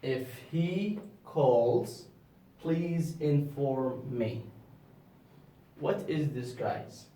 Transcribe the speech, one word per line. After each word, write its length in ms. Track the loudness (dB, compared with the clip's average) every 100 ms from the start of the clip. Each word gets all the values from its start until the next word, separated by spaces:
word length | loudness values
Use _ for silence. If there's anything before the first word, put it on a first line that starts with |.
If 260 | -2 -2 -4 -12 -6
he 480 | 0 0 2 0 -2 -6 -18
calls, 800 | -6 2 6 6 6 4 2 -8 -18 -20 -20 -20 -20 -10
please 540 | -2 0 2 0 -2 -2
inform 960 | 2 2 2 -2 0 2 0 -2 -6 -2
me. 280 | -2 -4 -10 -16 -20 -20 -20 -20 -20 -20 -20 -20 -20 -20 -20 -6
What 300 | -2 -2 0
is 220 | 0 0
this, 200 | -2 -8
guys? 540 | -4 -4 -4 -8 -16 -20